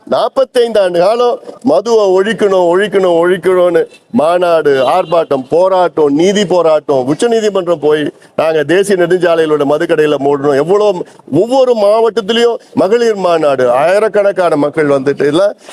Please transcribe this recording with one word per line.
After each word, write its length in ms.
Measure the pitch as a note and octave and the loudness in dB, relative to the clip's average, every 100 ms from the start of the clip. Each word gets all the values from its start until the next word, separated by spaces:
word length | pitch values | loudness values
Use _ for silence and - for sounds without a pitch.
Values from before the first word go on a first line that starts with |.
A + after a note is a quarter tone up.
| - | -6
நாற்பத்தைந்து 760 | C3 A3+ - B3+ B3+ A#3 G#3+ | -2 -2 -2 -2 0 0 0
ஆண்டு 180 | F#3 F3 | 0 0
காலம் 420 | F#3 A#3 A#3+ - - - | 0 0 0 -2 -10 -8
மதுவை 420 | A#3 E3 G#3 A3+ G3 | -2 -2 2 0 2
ஒழிக்கணும், 640 | F#3 G3 F#3+ G#3 F#3+ F3 | 2 0 0 0 2 2
ஒழிக்கணும், 420 | F3 G#3 G3 F#3 E3 | 0 0 0 0 2
ஒழிக்கணும்னு 640 | F3 F#3+ F#3 F#3 F3 E3 D#3 - _ | 0 0 0 2 2 0 -2 -8 _
மாநாடு, 800 | A#2 D3+ F3+ F3 E3 D3 C3+ B2+ | -2 0 0 0 0 2 0 2
ஆர்ப்பாட்டம், 600 | F3 E3 E3+ D#3 C#3 B2+ | 0 0 -2 -2 -4 -2
போராட்டம், 680 | D#3+ F#3 F#3 F3 D#3+ D3 | 0 0 2 0 0 0
நீதி 320 | C#3+ F#3 G3+ F3+ | 2 0 0 0
போராட்டம், 600 | F3+ E3 D#3 D3 C3+ B2+ | 0 2 0 0 -2 -2
உச்ச 220 | D#3 A#3+ | -2 0
நீதிமன்றம் 500 | A3+ G#3+ G3 F3 E3 | 0 -2 -4 -4 -2
போய் 340 | D3 D3+ D3 - - - | 0 0 -2 -8 -16 -4
நாங்க 280 | D#3 D#3+ | -2 -2
தேசிய 340 | C#3+ F3+ G3 F#3+ | 0 0 0 0
நெடுஞ்சாலையிலோட 680 | F3 F#3 E3+ E3 D#3 D3+ | 0 0 0 0 0 0
மதுக்கடையில 500 | C#3+ D3+ E3 D#3 D3+ C#3+ | 0 -2 -2 0 0 0
மூடணும், 380 | C#3+ D3 D3 C3+ | -2 -2 0 0
எவ்வளோ, 480 | D#3 G3+ G#3+ F3+ - - - | 0 0 0 -2 -8 -16 -6
ஒவ்வொரு 420 | C#3 A3+ C4+ B3+ | -2 0 0 0
மாவட்டத்திலையும் 840 | A#3 G3+ A3 A3+ G#3+ F#3+ A3+ A#3 A3 - | 2 2 2 0 -2 -2 0 0 -2 -8
மகளிர் 400 | - F3+ A#3+ A#3 | -4 0 2 0
மாநாடு, 560 | G3+ F3+ E3 D3+ C3 B2 | 0 0 0 0 0 2
ஆயிரக்கணக்கான 840 | B2 D#3+ G3+ G#3+ G#3 G3+ F3+ F3 D3+ | 2 2 2 0 0 0 0 0 0
மக்கள் 300 | C#3+ D#3+ D3 | -2 -2 0
வந்துட்டு 400 | C#3 C3+ C#3 C#3 | 0 -2 -2 0
எல்லாம் 280 | D#3 G3+ - - | 0 -2 -4 -18